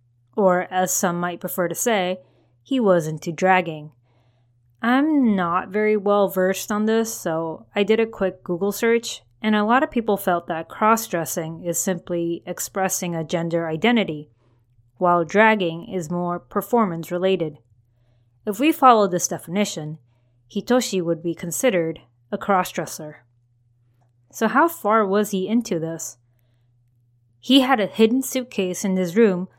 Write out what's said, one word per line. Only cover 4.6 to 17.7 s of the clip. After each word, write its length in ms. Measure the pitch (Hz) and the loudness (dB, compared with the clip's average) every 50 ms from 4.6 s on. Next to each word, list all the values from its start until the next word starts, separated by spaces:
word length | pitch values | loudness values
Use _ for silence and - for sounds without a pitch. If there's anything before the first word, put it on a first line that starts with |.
| _ _ _ _ | _ _ _ _
I'm 540 | 233 233 254 269 294 320 311 285 254 226 202 | 0 2 2 2 2 2 4 4 4 4 2
not 360 | 190 175 170 175 185 - 190 | 2 0 0 0 -2 -4 -2
very 260 | 185 214 214 214 214 | -2 0 2 2 0
well 320 | 208 190 202 202 202 196 185 | 0 2 2 4 4 2 2
versed 420 | 190 190 185 190 190 - - - | 2 2 2 2 0 -2 -4 -4
on 160 | 214 208 214 | -2 0 0
this, 260 | 220 226 226 226 226 | 2 2 2 0 -2
so 540 | - - - 175 160 160 165 160 156 - - _ _ | -6 -6 -4 -4 -2 -2 -4 -6 -8 -10 -16 _ _
I 80 | 202 | 0
did 160 | 202 202 220 226 | 2 4 4 2
a 80 | 226 | 2
quick 380 | 226 220 - 196 185 185 - _ | 0 -2 -2 -2 -2 -2 -6 _
Google 260 | - 180 165 196 202 | -6 -4 -2 -2 -4
search, 520 | 196 - 240 226 233 233 233 - - - - _ _ _ | -2 0 2 2 2 2 0 -4 -12 -14 -18 _ _ _
and 140 | - 220 214 | 0 0 2
a 80 | 208 208 | 2 2
lot 180 | 214 240 269 | 2 2 2
of 80 | 311 311 | 2 0
people 260 | - 240 220 220 202 | -2 -2 0 0 -2
felt 300 | 196 - 190 175 170 - | 0 0 0 0 0 -2
that 220 | - 165 160 165 - | -6 -8 -8 -8 -10
cross-dressing 960 | - - 220 214 226 220 226 - 185 170 156 156 - 180 160 160 165 170 180 | -4 0 2 2 2 2 0 -4 -4 -4 -4 -4 -6 -6 -6 -6 -10 -8 -6
is 120 | 170 165 | -4 -4
simply 680 | - - 196 185 175 - - 175 170 170 170 170 - - | -2 -2 -2 -4 -4 -6 -6 -4 -4 -2 -4 -4 -6 -8
expressing 680 | 175 175 - - - - 196 190 185 - - 185 175 170 | -12 -10 -10 -10 -8 -4 -2 -2 -2 -2 -4 -4 -4 -4
a 80 | 165 160 | -4 -4
gender 420 | - 180 170 170 165 165 170 165 | -4 -4 -4 -2 -2 -2 -2 -2
identity, 640 | 160 160 156 214 233 240 226 190 156 156 151 151 - _ _ _ _ _ _ _ _ _ _ _ _ _ _ | -2 -4 0 2 2 2 2 0 -2 -4 -8 -12 -16 _ _ _ _ _ _ _ _ _ _ _ _ _ _
while 260 | 180 175 175 175 165 | 2 4 4 2 2
dragging 680 | 160 - 208 220 220 220 208 180 165 165 165 - - | 2 4 4 6 6 4 2 0 -4 -4 -6 -10 -8
is 200 | 185 185 160 151 | -8 -8 -6 -4
more 260 | 175 175 175 175 175 175 | -4 -4 -4 -4 -6 -8
performance-related. 1200 | - _ - 202 - - 247 233 220 185 165 165 156 - 180 175 185 190 190 170 165 156 147 - _ _ | -10 _ -4 -4 -2 0 2 2 2 0 -2 -6 -6 -6 -4 -2 0 0 0 0 -2 -6 -8 -12 _ _